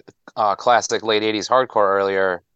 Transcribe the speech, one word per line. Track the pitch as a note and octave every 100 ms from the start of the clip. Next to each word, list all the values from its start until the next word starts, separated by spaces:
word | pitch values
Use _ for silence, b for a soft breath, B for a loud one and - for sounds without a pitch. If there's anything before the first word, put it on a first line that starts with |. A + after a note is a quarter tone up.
| - - - -
uh, | G#2 F#2+
classic | B2 A#2 - A2
late | A2 G#2+
eighties | A2 G#2+ F2+
hardcore | B2+ B2+ A2 G2 G2
earlier. | G2 F#2+ F#2+ F2 _